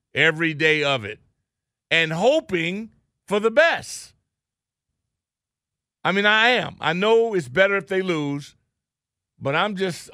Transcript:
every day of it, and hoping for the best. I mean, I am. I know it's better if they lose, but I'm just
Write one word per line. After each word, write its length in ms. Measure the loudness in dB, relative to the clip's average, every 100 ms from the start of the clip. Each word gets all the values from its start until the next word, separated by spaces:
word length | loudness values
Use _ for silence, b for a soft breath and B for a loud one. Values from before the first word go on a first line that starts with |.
| _
every 400 | 0 0 2 -4
day 300 | 0 0 0
of 220 | 0 -2 -4
it, 140 | -12 _ _ _ _ _ _ _
and 220 | 0 0
hoping 800 | 0 2 2 0 -4 -4 -6 -12 _ _ _ _
for 140 | -2
the 120 | 2
best. 640 | 4 2 0 -6 -16 -18 _ _ _ _ _ _ _ _ _ _ _ _ _ _ _ _ _ _ _
I 80 | -2
mean, 140 | 0 2
I 240 | 4 4
am. 260 | 2 -2 -4
I 140 | -4
know 400 | 0 2 4 2
it's 160 | -2 -2
better 260 | 2 2 2
if 100 | -2
they 140 | -4
lose, 540 | -2 -2 -4 -6 -10 _ _ _ _ _ _ _ _ _
but 160 | -4 -2
I'm 200 | -2 -2
just 340 | -4 -6 -10